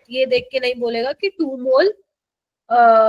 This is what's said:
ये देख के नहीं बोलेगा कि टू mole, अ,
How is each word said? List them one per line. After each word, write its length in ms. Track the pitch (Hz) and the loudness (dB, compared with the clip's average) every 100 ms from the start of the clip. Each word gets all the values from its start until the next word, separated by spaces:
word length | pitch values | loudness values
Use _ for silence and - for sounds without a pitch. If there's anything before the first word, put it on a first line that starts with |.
| - | -8
ये 160 | 254 262 | -6 -2
देख 220 | 247 247 | -2 -4
के 80 | 262 | -6
नहीं 140 | 247 | -6
बोलेगा 380 | 247 233 233 254 | -6 -6 -4 -6
कि 160 | 302 392 | -8 -12
टू 280 | - 294 262 | -8 -8 -6
mole, 380 | 262 262 381 415 _ _ _ _ _ _ - | 0 2 0 -2 _ _ _ _ _ _ -4
अ, 60 | 240 233 226 | 2 4 6